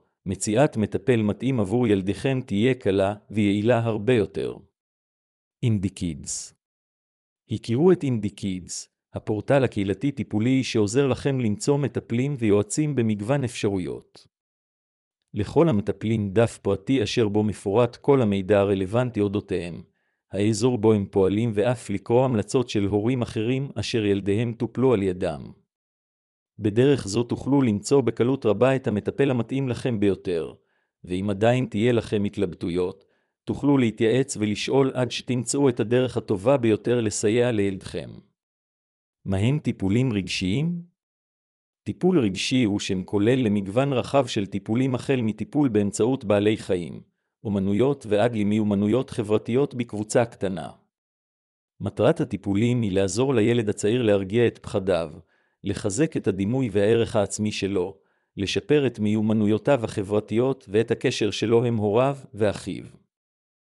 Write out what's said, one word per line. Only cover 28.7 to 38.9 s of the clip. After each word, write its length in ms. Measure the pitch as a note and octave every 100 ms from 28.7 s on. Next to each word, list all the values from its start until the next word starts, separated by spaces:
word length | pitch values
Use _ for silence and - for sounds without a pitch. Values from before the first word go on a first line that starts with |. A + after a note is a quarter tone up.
| C3+
את 100 | B2+
המטפל 440 | G#2 - - C#3
המתאים 380 | B2 A2+ C3+ C3
לכם 320 | A#2 C3+ A2
ביותר, 540 | G2+ F2+ F#2+ E2+ C2 A#1+ _ _ _ _
ואם 260 | E2+ F2+ G#2
עדיין 360 | G2 A2+ B2+ A#2
תהיה 260 | G2+ A#2+
לכם 320 | A#2 - G#2+
התלבטויות, 800 | G2+ G#2 F#2 D#2+ F#2+ F2 F2+ - _ _ _ _
תוכלו 340 | - G2+ C3 C#3
להתייעץ 580 | A#2 G#2 A2 B2 C3+ G2+
ולשאול 500 | G#2+ G2+ - C3 C3+
עד 160 | B2+ B2
שתמצאו 580 | - - B2+ A2 C#3 C#3
את 120 | A#2+
הדרך 360 | G#2+ B2 B2+ A#2+
הטובה 400 | - G2+ G#2+ C#3
ביותר 440 | A#2 G#2 A#2 B2
לסייע 520 | A2 - A2 A#2 B2
לילדכם. 580 | G#2+ G2 F#2+ - F2 B1 A1 - _ _ _ _ _ _